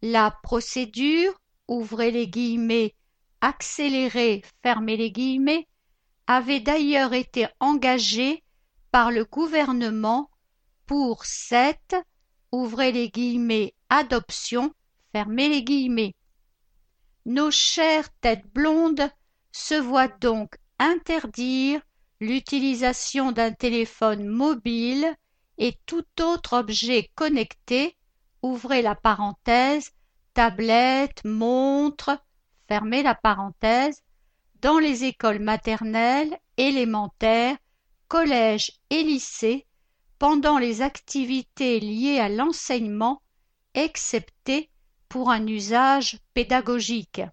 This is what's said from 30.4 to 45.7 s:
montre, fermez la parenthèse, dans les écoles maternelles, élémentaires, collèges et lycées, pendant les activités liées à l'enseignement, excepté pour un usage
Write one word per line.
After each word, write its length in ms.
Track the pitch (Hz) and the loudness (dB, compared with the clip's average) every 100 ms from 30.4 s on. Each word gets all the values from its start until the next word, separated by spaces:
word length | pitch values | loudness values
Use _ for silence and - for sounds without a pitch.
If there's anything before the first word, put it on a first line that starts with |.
| 233 190 226 226 254 262 277 - | 2 2 2 4 4 2 0 -4
montre, 920 | 214 214 226 254 269 277 294 285 - 285 _ _ _ _ _ | -6 -2 0 2 2 2 0 -2 -4 -4 _ _ _ _ _
fermez 340 | 214 220 247 | -2 0 0
la 120 | 285 | 2
parenthèse, 880 | 226 220 196 196 - 220 240 277 294 _ _ _ _ _ _ | 2 0 0 -4 -4 2 2 2 -2 _ _ _ _ _ _
dans 180 | 262 311 | 2 4
les 260 | 311 254 | 4 0
écoles 360 | 262 - 226 208 | -2 0 -2 0
maternelles, 1000 | 208 220 - 220 220 220 233 269 311 330 _ - | 0 -2 -2 -4 -2 0 2 2 0 -6 _ -2
élémentaires, 1000 | 269 269 240 214 208 - 220 226 240 277 _ _ _ _ _ | 0 2 0 -2 -6 -2 0 2 2 -2 _ _ _ _ _
collèges 640 | 330 320 262 226 214 - - _ | 0 2 2 2 2 -4 -10 _
et 120 | 302 | -2
lycées, 640 | 311 277 - - 220 254 - _ _ _ _ _ | 0 -2 -4 -4 -2 -2 -6 _ _ _ _ _
pendant 380 | 285 302 202 233 | 2 4 4 2
les 240 | 240 220 | 0 -2
activités 1000 | 269 - _ 285 247 262 247 - 262 233 | -4 -4 _ -6 -2 -4 -6 -4 0 0
liées 380 | 208 220 262 285 | -2 -2 0 0
à 120 | 214 | 0
l'enseignement, 880 | 208 285 330 - 247 226 208 226 277 _ _ _ _ _ | 0 -2 -2 -4 -4 -2 -2 -2 -2 _ _ _ _ _
excepté 960 | - 311 - - 233 - _ - 269 311 _ _ _ _ | -4 -4 -4 -4 -4 -6 _ -4 -4 -4 _ _ _ _
pour 200 | 254 247 | -4 0
un 160 | 226 214 | 0 0
usage 720 | 214 202 | -6 -2